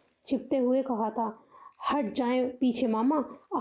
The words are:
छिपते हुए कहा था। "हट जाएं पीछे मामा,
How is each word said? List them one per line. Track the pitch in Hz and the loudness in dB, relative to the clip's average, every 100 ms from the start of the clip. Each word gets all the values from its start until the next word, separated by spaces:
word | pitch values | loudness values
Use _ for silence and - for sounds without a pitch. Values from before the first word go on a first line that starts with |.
| _ _ - | _ _ -4
छिपते | 269 - 277 | -4 0 0
हुए | 247 262 | 2 2
कहा | 262 226 220 | 0 -2 -2
था। | 214 220 214 _ - - - - | -2 -4 -6 _ -20 -20 -10 -4
"हट | 285 220 | -2 -2
जाएं | - 240 254 254 | -2 0 0 0
पीछे | - 254 233 247 | 0 0 2 0
मामा, | 220 247 302 - - _ 330 | 2 2 2 -2 -10 _ -4